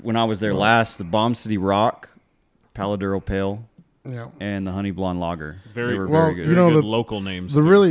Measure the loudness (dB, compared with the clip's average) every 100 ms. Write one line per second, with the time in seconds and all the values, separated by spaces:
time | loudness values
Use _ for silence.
0 | -4 0 0 0 -2 2 4 4 2 -4
1 | -4 0 0 -2 -4 -2 0 2 0 -2
2 | -14 _ _ _ _ _ _ -8 -6 -4
3 | -4 -4 -4 -4 -4 -6 -14 _ _ _
4 | -16 -14 -14 -12 -8 -6 -6 -4 -6 -4
5 | -4 -4 -4 -6 -10 -14 -14 -8 -4 -4
6 | 0 2 2 0 2 4 6 6 4 0
7 | -2 -6 -6 -8 -2 2 6 6 6